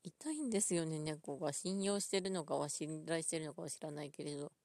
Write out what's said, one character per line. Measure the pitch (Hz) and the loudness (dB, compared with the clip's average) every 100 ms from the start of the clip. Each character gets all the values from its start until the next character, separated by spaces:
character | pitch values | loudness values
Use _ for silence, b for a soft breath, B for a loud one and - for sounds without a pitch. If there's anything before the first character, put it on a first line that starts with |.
痛 | - _ 302 | -14 _ -4
い | 302 | -2
ん | 277 | 2
で | 202 | 4
す | - 175 | 4 4
よ | 160 | 2
ね、 | 156 | 0
猫 | 151 151 151 139 | 0 -2 -4 0
が。 | 151 | 0
信 | 143 180 196 | 0 0 2
用 | 196 202 | 2 2
し | - | 2
て | 196 | 2
る | 190 | 2
の | 185 | -2
か | 147 143 | 2 2
は、 | 147 | 2
信 | - 151 156 156 | 0 -2 -4 0
頼 | 165 | 0
し | 160 | 0
て | 165 | -2
る | 156 | -2
の | |
か | 143 | -4
は | 165 | -6
知 | - | -6
ら | 156 | -6
な | 147 | -6
い | 147 | -8
け | - 151 | -6 -6
れ | 143 | -4
ど。 | 143 _ | -8 _